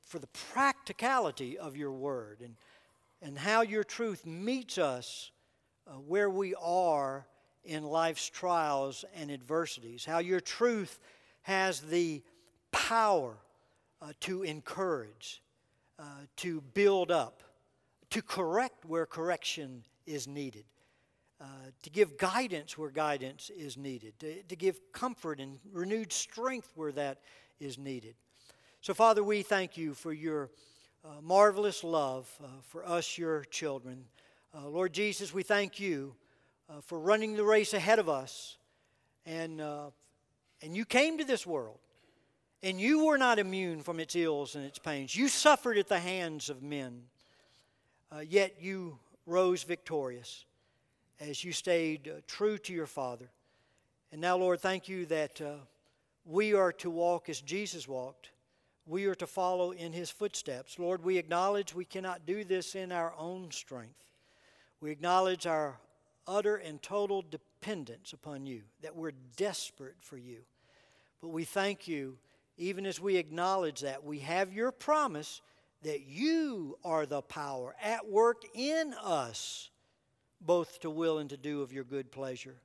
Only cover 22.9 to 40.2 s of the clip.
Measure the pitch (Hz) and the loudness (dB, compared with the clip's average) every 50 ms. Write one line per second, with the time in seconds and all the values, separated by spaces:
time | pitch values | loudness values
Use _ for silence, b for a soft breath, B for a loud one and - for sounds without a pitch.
22.9 | 135 151 156 151 147 139 127 131 139 147 - - 208 185 156 143 117 127 139 139 | 0 0 2 2 2 0 -4 -8 -10 -12 -14 -14 -12 -10 -10 -10 -10 -8 -8 -8
23.9 | 131 120 110 107 110 _ 156 156 160 185 202 170 185 160 180 190 180 - _ _ | -8 -10 -12 -16 -18 _ -12 -12 -12 -12 -12 -14 -10 0 0 0 0 0 _ _
24.9 | - - 247 254 233 - - 165 151 139 135 135 139 131 _ - 196 170 175 190 | -10 -6 -6 -6 -6 -6 -6 -6 -6 -6 -6 -10 -12 -16 _ -12 -6 -6 -2 -2
25.9 | 214 226 220 175 - - - - - 226 233 254 262 247 - - _ 160 156 151 | -2 -2 -2 -2 -4 -4 -4 -6 -6 -4 -4 -4 -4 -4 -10 -14 _ -6 -6 -4
26.9 | 135 139 143 139 135 _ B B B B B B B B 147 139 127 123 139 139 | -2 -2 -2 -2 -4 _ B B B B B B B B -10 -10 -10 -8 -8 -8
27.9 | 135 123 110 110 117 _ _ _ b b b b b b b b b b b - | -8 -8 -10 -14 -20 _ _ _ b b b b b b b b b b b -4
28.9 | 190 - 226 226 220 208 208 202 214 208 196 - 208 196 185 170 - 165 165 156 | 4 8 8 8 8 8 6 4 2 0 2 2 2 2 2 0 -4 -6 -6 -6
29.9 | 143 - - 170 156 156 151 160 156 151 139 127 b b b b b b b b | -6 -6 -6 -8 -8 -4 -4 -2 -2 -2 -2 -4 b b b b b b b b
30.9 | b b - 156 147 147 151 160 185 196 208 208 196 196 208 208 175 - - 165 | b b -20 -18 -18 -16 -2 6 10 10 10 10 10 6 0 0 0 -2 -2 0
31.9 | 165 160 143 135 131 131 123 - - - 143 135 127 135 - - - 165 180 180 | 2 2 2 2 -2 -4 -8 -12 -18 -18 -16 -18 -18 -18 -20 -16 -14 -12 -4 0
32.9 | 170 175 156 - - - 170 160 160 151 139 - - - 165 151 139 135 120 127 | 0 0 0 -2 -4 -4 0 0 0 0 -2 -6 -8 -4 -4 -2 -4 -4 -8 -10
33.9 | 127 127 127 113 b b b b b b b b - 156 139 143 147 175 185 185 | -14 -14 -16 -20 b b b b b b b b -18 -14 -12 -6 0 0 0 0
34.9 | 156 180 208 214 190 - 202 180 147 196 180 - 214 202 202 185 - - 196 196 | 2 2 0 0 0 -2 -6 -4 -4 -4 2 4 4 4 4 0 -4 -4 -2 0
35.9 | 165 143 139 139 131 _ b b b b b b b b b - 151 147 - - | 0 -2 -2 -8 -12 _ b b b b b b b b b -18 -16 -16 -12 -8
36.9 | 175 165 156 185 214 214 220 214 214 208 214 208 220 214 208 - 214 202 156 190 | -8 -2 4 4 4 4 4 0 0 2 4 6 6 6 6 4 0 0 4 6
37.9 | 220 220 202 160 147 135 131 131 - - - - - _ _ _ _ _ _ _ | 6 6 6 2 0 0 -2 -6 -12 -14 -14 -16 -16 _ _ _ _ _ _ _
38.9 | _ _ _ _ _ _ _ 170 160 165 165 160 160 156 151 151 147 147 147 143 | _ _ _ _ _ _ _ -10 -6 -6 -6 -6 -6 -8 -6 -6 -6 -8 -10 -14
39.9 | - _ _ _ _ _ | -16 _ _ _ _ _